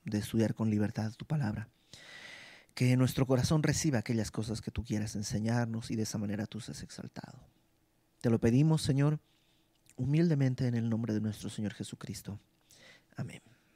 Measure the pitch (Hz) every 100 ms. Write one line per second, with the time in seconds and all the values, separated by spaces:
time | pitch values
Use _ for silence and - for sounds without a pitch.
0 | 110 107 107 113 110 - 113 104 104 107
1 | 107 - - 151 104 104 - _ _ -
2 | - - - - - - _ - 127 127
3 | 127 - 127 127 - 156 151 139 160 120
4 | - 113 101 - 110 107 - - - 107
5 | 107 104 107 - 113 120 117 113 - 113
6 | 107 117 104 101 104 107 - - - -
7 | - - - - - _ _ _ _ _
8 | _ _ 120 113 117 127 160 156 - 135
9 | 147 151 - _ _ _ _ _ _ -
10 | 131 151 175 143 131 127 127 117 113 113
11 | 117 107 107 104 104 - 104 - 107 -
12 | - - - 101 - _ _ - - -
13 | _ - 127 - - _ _